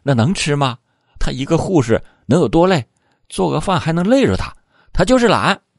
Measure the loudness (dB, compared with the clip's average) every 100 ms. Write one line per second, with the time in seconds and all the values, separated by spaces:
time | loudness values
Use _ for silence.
0 | -2 0 0 0 -2 -2 -2 -6 _ _
1 | _ -6 -4 -4 -2 -2 0 0 2 0
2 | -2 _ -2 0 2 2 2 2 -4 _
3 | _ _ _ -6 -4 -2 -2 -2 -2 -2
4 | 0 2 2 0 -6 -12 _ _ _ -2
5 | 2 4 4 2 0 -4 _